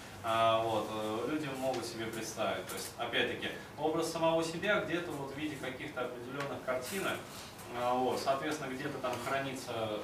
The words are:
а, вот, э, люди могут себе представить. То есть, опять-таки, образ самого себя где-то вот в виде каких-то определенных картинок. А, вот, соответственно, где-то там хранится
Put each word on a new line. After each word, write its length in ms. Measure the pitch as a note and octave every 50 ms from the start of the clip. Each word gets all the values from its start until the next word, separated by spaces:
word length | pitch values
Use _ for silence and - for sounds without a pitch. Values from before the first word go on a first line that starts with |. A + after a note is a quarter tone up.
| - - - -
а, 400 | - A2+ A2+ A2+ A2+ A2+ A2 A2+
вот, 260 | A2+ A#2 C#3 - - G#2+
э, 400 | A2 G#2+ G#2+ G#2+ A2+ A#2 - D3+
люди 180 | D3+ D3+ D3 C#3 C3+ B2+
могут 260 | C3 C3 A#2+ A#2 A2
себе 220 | - A2 A2 A2+
представить. 600 | A2 A2+ A2 A2 G#2 - F#2+ F#2 E2+ - - -
То 80 | - -
есть, 180 | - - - -
опять-таки, 520 | - - - - - - - - - - - - - - - - C#3+
образ 320 | D3+ D#3 D#3+ E3 D#3+ -
самого 320 | - E3 E3 E3 E3 E3
себя 380 | D#3+ - - E3+ F#3+ G#3 G#3 G#3
где-то 300 | - - E3 E3+ E3 D3+
вот 240 | C#3+ C#3 C#3 C#3 C#3
в 20 |
виде 200 | D3+ D#3 D3 C#3
каких-то 460 | - C3 C3 B2+ C3+ C#3 D3 - - B2
определенных 560 | B2 B2 A#2+ A#2 B2+ C#3 C#3+ C#3 C3+ B2+ - -
картинок. 540 | C3 B2+ B2+ - - G3 F#3+ E3+ D3+ - - - - - - - - - - - - A#2+
А, 160 | B2 B2 B2
вот, 280 | B2+ B2+ B2+ A#2+ - -
соответственно, 520 | - C3+ C3+ C3+ D3+ D#3 D3+ D3 C#3 C3
где-то 240 | C3 C3 D3 D3 C#3+ C3
там 140 | B2+ B2 A#2+ A2+ A#2+
хранится 720 | - - C3+ C3+ C3+ C3 - - B2 A2+ A2+ A2 G#2+ G#2+ G#2